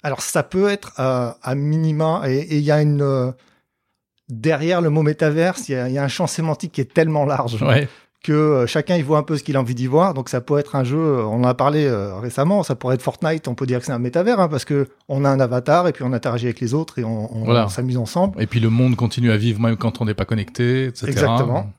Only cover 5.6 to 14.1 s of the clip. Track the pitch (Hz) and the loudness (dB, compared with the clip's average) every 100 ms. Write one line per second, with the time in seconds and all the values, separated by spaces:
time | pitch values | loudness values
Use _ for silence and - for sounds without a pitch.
5.6 | - 131 123 135 139 - 175 - 160 147 | -6 -4 -2 -2 -2 -2 -4 -2 -2 -4
6.6 | 170 - 131 - 160 151 139 135 120 113 | -6 -6 -2 2 2 2 0 0 -2 0
7.6 | 147 127 139 - _ _ - 151 151 143 | 2 2 2 -8 _ _ 0 2 4 2
8.6 | 120 160 147 180 139 151 147 151 - 135 | 2 0 0 0 2 0 0 -4 -2 -2
9.6 | 123 123 127 143 190 151 120 127 117 147 | 0 -2 0 2 2 0 -4 -6 0 0
10.6 | 143 143 123 143 160 135 107 113 123 123 | 0 -2 0 0 2 0 0 0 0 2
11.6 | 131 151 143 110 101 95 120 120 147 202 | 2 2 2 0 -4 -6 -6 0 2 2
12.6 | 175 127 127 127 - - 156 160 - 123 | 0 -4 0 -2 -2 -4 -4 -2 -4 -4
13.6 | 131 127 123 123 123 | -2 -2 -2 -4 -2